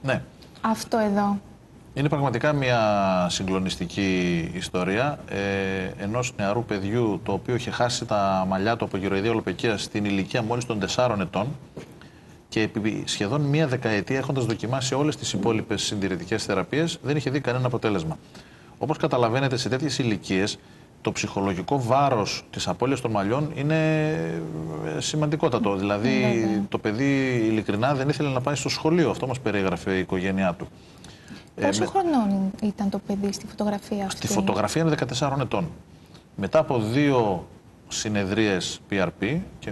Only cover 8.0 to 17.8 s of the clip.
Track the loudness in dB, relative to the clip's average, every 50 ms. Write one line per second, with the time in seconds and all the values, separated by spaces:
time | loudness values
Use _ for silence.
8 | -2 0 0 2 2 2 2 2 2 0 0 0 2 0 0 0 -2 -4 -2 -2
9 | -2 0 0 2 2 2 0 0 0 -2 -4 0 0 0 0 0 -4 -4 -2 -2
10 | 0 2 2 0 0 0 -2 -2 0 0 -2 -2 -2 -2 -2 -2 -2 -2 0 2
11 | 2 2 2 0 -2 -2 -2 -2 -2 -2 -4 -10 -14 -16 -16 -16 -16 -16 -18 -20
12 | -20 -20 -20 -20 -20 -20 -20 -20 -20 _ 0 0 0 0 0 -2 -2 0 -2 -2
13 | -4 -4 -2 -2 -2 0 0 0 2 2 4 2 2 2 0 0 0 0 0 0
14 | 0 0 -2 -2 0 0 0 0 0 0 0 -2 -2 -2 -2 -2 -2 0 0 2
15 | 2 0 0 -2 -6 -4 -4 0 0 2 2 0 0 -2 -4 -2 -2 -2 -2 -2
16 | 0 0 -2 -2 -2 -4 -4 -4 0 0 0 0 0 0 0 0 0 0 -2 -6
17 | -4 -2 -2 0 0 0 -2 0 -2 0 -2 0 0 0 0 0